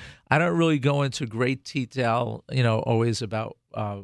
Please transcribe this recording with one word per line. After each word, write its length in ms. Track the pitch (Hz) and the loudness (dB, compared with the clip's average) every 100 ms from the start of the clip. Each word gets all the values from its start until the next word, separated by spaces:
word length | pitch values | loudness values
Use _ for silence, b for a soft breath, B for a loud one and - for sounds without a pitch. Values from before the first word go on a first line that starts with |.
| B B B | B B B
I 80 | 143 | 2
don't 200 | 175 170 | 2 2
really 220 | 165 147 | 2 4
go 220 | 135 143 | 2 2
into 240 | 139 - 113 | 0 -2 -6
great 380 | 113 123 131 - | -2 0 -2 -4
detail, 800 | 143 120 131 117 117 117 110 - | -6 -4 -2 0 0 -2 -6 -4
you 120 | 131 | 2
know, 160 | 120 110 | 2 2
always 420 | - 113 117 107 | 2 2 2 0
about, 360 | 107 110 113 - _ | -4 -6 -6 -12 _
uh, 240 | - 104 101 | -8 -6 -8